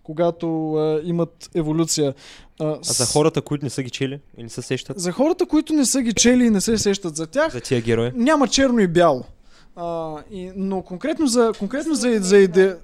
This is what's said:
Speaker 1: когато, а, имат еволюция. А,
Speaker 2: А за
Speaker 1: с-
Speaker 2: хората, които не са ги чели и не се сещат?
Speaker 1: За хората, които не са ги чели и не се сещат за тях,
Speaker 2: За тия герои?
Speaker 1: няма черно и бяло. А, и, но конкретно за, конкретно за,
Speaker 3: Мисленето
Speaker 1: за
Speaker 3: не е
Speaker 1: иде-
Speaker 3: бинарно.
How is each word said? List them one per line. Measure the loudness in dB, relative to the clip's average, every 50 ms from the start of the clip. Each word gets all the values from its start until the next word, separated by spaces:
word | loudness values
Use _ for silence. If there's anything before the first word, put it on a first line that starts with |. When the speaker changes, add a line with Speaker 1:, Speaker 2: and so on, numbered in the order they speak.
| _
Speaker 1:
когато, | -10 -4 -2 0 0 -2 -2 -4 -4 -4 -4 -4 -2 -2
а, | 0 0 0 0 -2 -2
имат | -2 -2 -2 -2 -4 _ -16 -16 -8 -4
еволюция. | -4 -2 0 0 0 0 0 0 0 0 -2 -2 -6 -12 -20 -20 -20 -20 -18 _ -6
А, | -4
Speaker 2:
А | -4 -4 -4 -6
за | -4 -2 -2 -2
Speaker 1:
с- | 0 2
Speaker 2:
хората, | 2 2 2 2 -2
които | -4 -4 -6 -6 -6
не | -6
са | -6 -6 -8
ги | -8
чели | -6 -6 -6 -6 -8 -10 -16 -20 -20 -18
и | -16
не | -14
се | -12 -12
сещат? | -8 -6 -6 -6 -6 -10 -10 -8
Speaker 1:
За | -6 -6
хората, | -2 0 0 0 2 0 -2
които | 0 0 0 0 0 0
не | 0 0
са | 0 0 -2
ги | -2 -2 0
чели | 2 4 4 4 4 4
и | 4
не | 2 2
се | 0 0 0 0
сещат | 0 0 -2 -2 -4 -8 -8
за | -8 -8 -6
тях, | -2 -2 -2 -2 -2
Speaker 2:
За | -6
тия | -4 -2 -2 0
герои? | 0 2 0 0 0 -2 -2
Speaker 1:
няма | 0 2 2 4 4 2 2
черно | 2 2 2 4 4 2
и | 2 2
бяло. | 4 4 4 4 4 2 -2 -12 -18 _ -20 -20 -20 -20 -20 -20 -14
А, | -10 -8 -8 -6 -6 -6 -8 -10 -12 -14 -14
и, | -14 -12 -12 -12 -8
но | -6 -6 -4 -4 -6
конкретно | -8 -10 -12 -8 -6 -4 -2 0 0 0
за, | 2 2 2 2 0
конкретно | -2 -6 -4 -4 -4 -2 -2 -2
за, | 0 0 2
Speaker 3:
Мисленето | 0 2 2
Speaker 1:
за | 6 6
Speaker 3:
не | 6
е | 6
Speaker 1:
иде- | 6 6 4 4
Speaker 3:
бинарно. | 4 2 -4